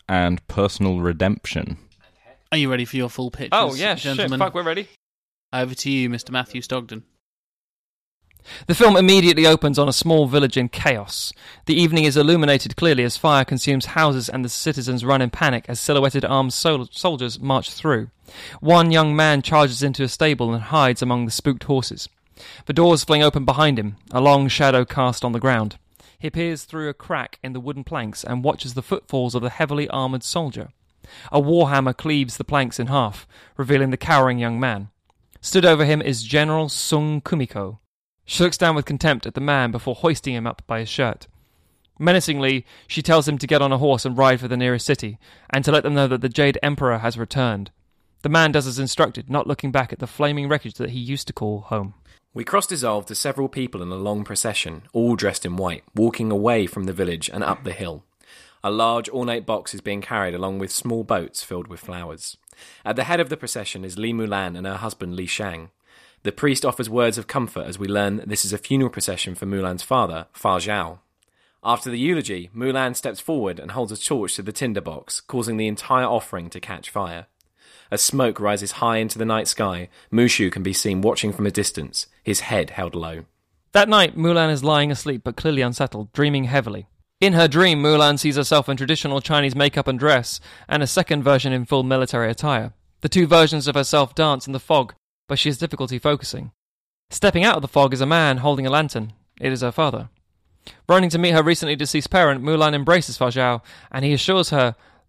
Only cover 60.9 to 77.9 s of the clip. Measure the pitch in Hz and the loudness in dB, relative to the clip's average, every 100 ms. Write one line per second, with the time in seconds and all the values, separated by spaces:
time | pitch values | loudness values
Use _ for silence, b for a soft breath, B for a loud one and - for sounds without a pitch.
60.9 | 113 110 104 80 - - 90 87 85 - | -4 -2 -4 -4 -10 -10 -12 -12 -16 -14
61.9 | 90 87 80 - - - B B B 104 | -14 -14 -14 -16 -18 -20 B B B -6
62.9 | 117 127 170 160 151 120 - 101 101 92 | -4 -2 -2 -2 -6 -8 -10 -10 -10 -12
63.9 | 92 113 117 110 101 92 87 95 95 110 | -8 -4 -4 -4 -4 -6 -8 -10 -8 -10
64.9 | - 90 90 90 - 104 82 82 _ b | -10 -10 -8 -8 -6 -8 -10 -14 _ b
65.9 | b b b 101 - 147 131 135 123 110 | b b b -10 -2 0 0 -2 -4 -4
66.9 | 117 117 110 104 139 117 - - 92 98 | 0 0 0 -6 -6 -6 -8 -12 -10 -4
67.9 | 101 101 104 - 104 98 101 - 135 127 | 0 0 -2 -4 -6 -4 -6 -2 0 0
68.9 | - 98 90 - 90 98 98 92 90 - | -2 -6 -6 -8 -8 -6 -4 -4 -6 -2
69.9 | 131 98 80 82 - 107 92 90 104 82 | 0 0 -4 -12 -6 -2 0 -2 -4 -6
70.9 | 90 _ _ _ _ _ _ - 120 127 | -12 _ _ _ _ _ _ -2 -2 -2
71.9 | 120 147 170 113 92 87 110 131 131 127 | -4 -2 -2 -4 -8 -10 -8 -4 -2 -4
72.9 | 123 127 104 - 151 98 85 73 113 110 | -4 -8 -8 -6 -4 -4 -6 -10 -8 -8
73.9 | 107 - 135 95 - 98 - 127 98 85 | -8 -4 -4 -4 -6 -8 -8 -6 -6 -8
74.9 | 76 - - - 131 113 110 107 104 - | -12 -10 -12 -8 -6 -4 -4 -4 -4 -2
75.9 | 127 123 117 - 95 85 90 - 90 - | 0 0 -2 -4 -10 -12 -14 -14 -14 -10
76.9 | 107 90 85 - _ _ b b b b | -8 -6 -8 -16 _ _ b b b b